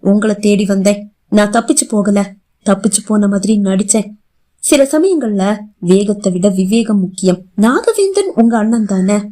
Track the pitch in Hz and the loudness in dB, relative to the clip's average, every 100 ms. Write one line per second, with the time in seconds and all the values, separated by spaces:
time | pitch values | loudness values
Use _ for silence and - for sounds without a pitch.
0 | 190 208 214 208 208 202 196 196 190 202 | 2 0 0 -2 0 0 0 0 0 -2
1 | 208 _ _ 208 208 226 233 269 254 214 | -6 _ _ 0 2 0 0 0 0 0
2 | 202 202 190 190 _ _ - 196 208 208 | 0 0 -2 -8 _ _ -2 0 0 -2
3 | - 214 202 196 196 214 196 190 196 226 | -2 0 0 0 0 0 0 -2 -2 -4
4 | 202 - _ _ _ _ - 294 269 302 | -6 -12 _ _ _ _ 0 2 2 2
5 | 359 349 247 202 190 208 - _ 175 190 | 0 0 -2 -2 0 -2 -6 _ 2 2
6 | 202 202 202 180 196 185 190 226 226 208 | 2 -2 -2 0 0 0 0 0 0 0
7 | 180 - 185 185 - - 214 277 466 427 | -2 -2 -2 -2 -4 0 2 2 0 0
8 | 392 392 392 339 233 233 214 233 208 190 | 0 0 -2 2 2 2 0 0 0 0
9 | 185 208 208 | 0 0 -4